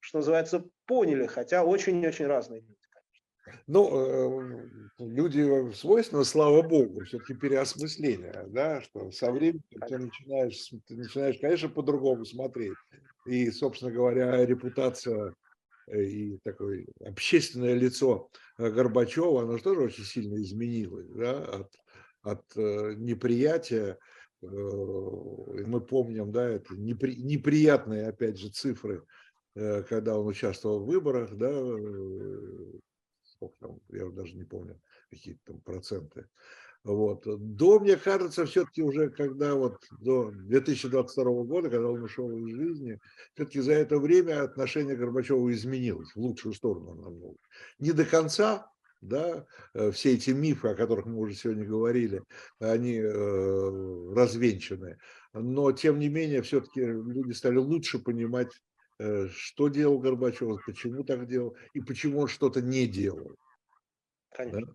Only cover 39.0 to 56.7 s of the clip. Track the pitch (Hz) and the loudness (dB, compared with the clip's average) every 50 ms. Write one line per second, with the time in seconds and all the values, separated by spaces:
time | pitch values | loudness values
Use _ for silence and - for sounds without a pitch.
39 | 156 139 131 - 147 139 131 139 147 143 143 139 131 123 - - - - - - | 0 0 0 -2 -4 -4 -2 -2 0 0 2 2 0 0 -2 -4 -18 -20 -20 -6
40 | 104 120 131 127 120 107 104 101 92 98 117 135 135 151 147 123 - 131 123 131 | 0 2 2 2 2 -2 -6 -12 -6 4 4 4 4 4 -2 0 0 0 2 2
41 | 123 127 - - 131 123 123 123 123 120 147 180 170 147 120 120 117 120 123 120 | 0 0 0 0 2 2 2 2 0 -2 -2 -2 0 0 0 0 0 0 -2 -4
42 | 117 110 - - 127 120 117 113 113 113 113 123 151 170 170 151 139 120 110 104 | -6 -10 -8 -8 -6 -6 -6 -6 -8 -8 -6 -4 -4 -4 -4 -6 -8 -10 -10 -12
43 | _ - _ _ - _ _ - 151 143 - 139 131 135 151 151 151 - 151 147 | _ -20 _ _ -20 _ _ -8 -8 -4 -2 -2 2 4 4 4 4 4 2 2
44 | 143 147 170 185 180 170 156 139 143 127 - 131 135 127 - 156 147 139 139 120 | 4 8 8 6 6 6 2 -2 -2 -4 -2 -4 -4 -2 0 -2 -2 -2 -2 -2
45 | 120 123 120 131 123 123 139 127 123 123 120 110 104 123 131 131 123 120 95 80 | -2 -2 0 -2 0 2 2 2 4 2 0 0 -2 -4 -4 -2 -2 -2 -2 -4
46 | 80 78 - 104 113 127 117 - - 120 107 - - 120 98 87 85 87 87 82 | -8 -14 -8 -4 -4 -4 -4 -4 -6 -8 -8 -4 -2 -2 -2 -2 -6 -14 -16 -16
47 | 85 87 87 85 87 85 - _ _ _ _ - - - - _ 139 151 170 151 | -16 -16 -16 -16 -16 -18 -20 _ _ _ _ -20 -20 -20 -14 _ 0 2 4 4
48 | 160 - - 165 160 151 - - 208 214 220 202 - - _ _ _ _ _ _ | 4 6 6 4 4 4 2 2 2 2 2 0 -4 -14 _ _ _ _ _ _
49 | - - 107 139 160 175 165 156 135 _ _ - - - _ - 107 104 98 - | -10 -4 -4 -2 -2 -2 -4 -6 -10 _ _ -20 -20 -12 _ 0 0 0 0 2
50 | - 143 127 120 - - 131 135 147 156 143 - - 113 104 - 117 107 113 101 | 4 4 4 4 4 0 0 2 2 0 0 0 0 -2 0 0 0 0 0 0
51 | 101 110 113 113 110 107 101 98 - 117 110 107 107 101 107 110 113 117 120 123 | -2 -4 -4 -4 -4 -4 -6 -6 -4 -4 -4 -4 -4 -4 -2 0 0 2 2 2
52 | 120 107 98 92 - _ - - - - _ _ 113 110 113 113 120 123 120 113 | 2 0 -2 -4 -8 _ -20 -20 -20 -20 _ _ -2 0 2 2 2 0 -2 0
53 | 110 107 107 104 104 101 101 95 95 98 95 98 98 98 98 95 95 92 92 87 | 0 0 0 0 0 0 0 0 2 2 2 0 0 -2 -4 -4 -6 -8 -8 -10
54 | 87 87 98 113 123 113 101 117 120 120 104 92 - - 98 92 95 90 82 _ | -10 -2 4 4 4 4 4 2 2 2 2 2 -6 -10 -10 -10 -10 -14 -16 _
55 | - - - - - _ _ 110 113 123 127 139 143 139 135 135 - 156 147 143 | -20 -20 -20 -20 -20 _ _ -8 -6 -4 -2 2 2 2 2 4 4 2 4 4
56 | 147 147 143 160 165 156 147 131 113 - - 139 127 - | 2 0 0 0 -2 0 0 -2 -2 2 0 0 0 0